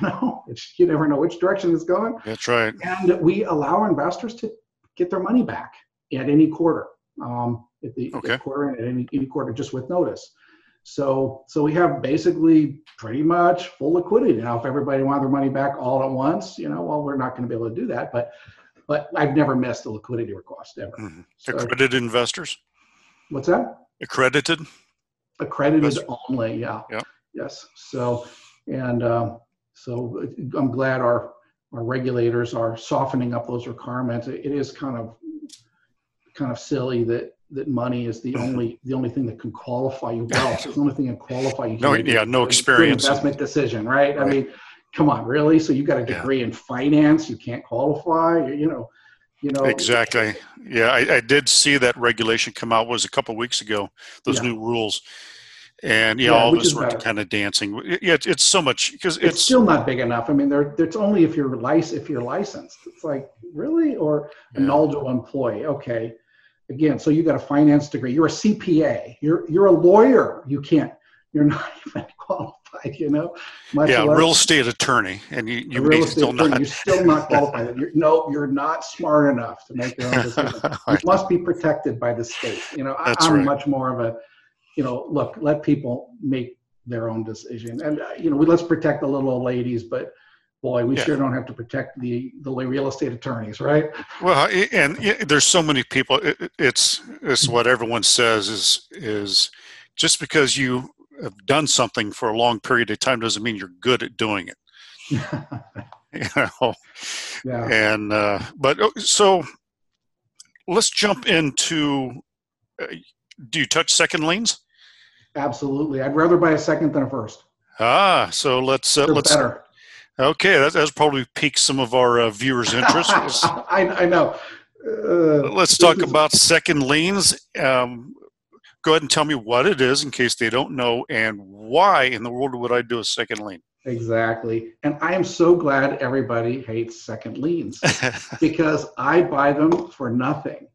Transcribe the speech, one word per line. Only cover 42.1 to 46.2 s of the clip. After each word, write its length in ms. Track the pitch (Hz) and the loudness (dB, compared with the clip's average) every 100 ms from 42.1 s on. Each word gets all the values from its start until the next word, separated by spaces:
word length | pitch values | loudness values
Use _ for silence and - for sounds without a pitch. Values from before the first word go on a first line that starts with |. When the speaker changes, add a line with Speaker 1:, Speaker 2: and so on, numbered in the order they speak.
Speaker 2:
yeah, 120 | 117 107 | 2 2
no 160 | 127 | 2
Speaker 1:
a 40 | 120 | 2
good 60 | |
Speaker 2:
experience. 540 | - - 127 127 123 139 | 2 4 6 6 4 2
Speaker 1:
investment 320 | 139 143 139 | 0 0 -2
decision, 500 | 139 151 127 110 107 | -4 -2 -2 -2 0
right? 300 | 135 143 143 | 2 2 2
I 60 | |
Speaker 2:
Right. 60 | 139 | 0
Speaker 1:
mean, 180 | 139 131 - - - _ | 0 -2 -8 -20 -20 _
come 160 | - 151 | 0 2
on, 160 | 113 113 | 2 0
really? 320 | 143 151 156 | 2 4 4
So 120 | 156 | 4
you 120 | 135 | 0
got 140 | 143 131 | 0 -2
a 40 | |
Speaker 2:
Yeah. 160 | 120 | -2
Speaker 1:
degree 240 | - | -4